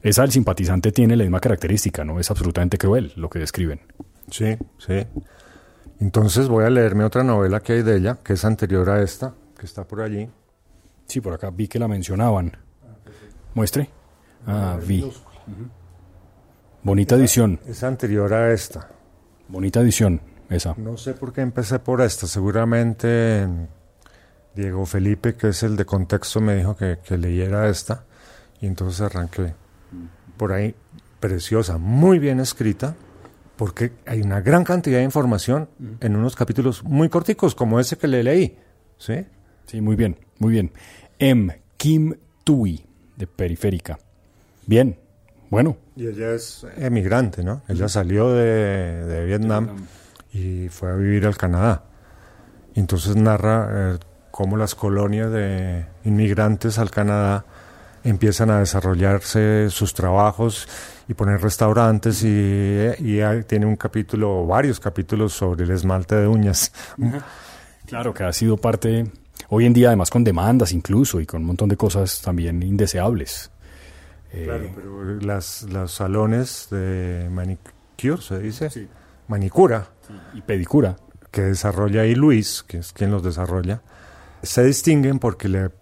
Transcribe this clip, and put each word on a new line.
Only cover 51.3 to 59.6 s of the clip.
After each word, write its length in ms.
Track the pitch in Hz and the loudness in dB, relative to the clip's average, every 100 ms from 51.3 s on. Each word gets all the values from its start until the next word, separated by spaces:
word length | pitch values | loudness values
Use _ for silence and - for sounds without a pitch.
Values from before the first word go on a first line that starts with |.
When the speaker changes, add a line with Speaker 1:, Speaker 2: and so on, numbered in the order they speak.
| 98 | 0
Speaker 2:
Canadá. 460 | 90 87 113 101 - - - - - - - - - | 0 2 2 0 -6 -20 -20 -20 -20 -20 -20 -20 -6
Y 60 | - | -2
entonces 360 | 90 90 92 104 | 0 0 0 4
narra... 800 | 110 104 104 113 104 104 95 | 4 4 2 0 0 -2 -2
Eh, 40 | 87 - - - | -4 -10 -20 -20
cómo 280 | - 95 107 | -6 -2 0
las 160 | 104 | -2
colonias 580 | - 107 98 101 104 110 | -2 -2 0 0 0 -2
de 540 | 110 101 95 95 87 80 - | -2 -2 -2 -4 -6 -8 -6
inmigrantes 760 | 110 104 107 104 107 104 113 107 | 0 2 2 2 2 2 -2 -2
al 120 | 107 | -2
Canadá 560 | - 104 104 101 98 - - - - - - | 0 0 2 0 0 -6 -20 -20 -20 -20 -6
empiezan 460 | 123 98 110 98 110 | -2 2 2 2 2
a 100 | 104 | 4
desarrollarse 1080 | 98 98 90 87 95 98 - 107 107 107 | 2 0 0 2 2 2 0 0 2 2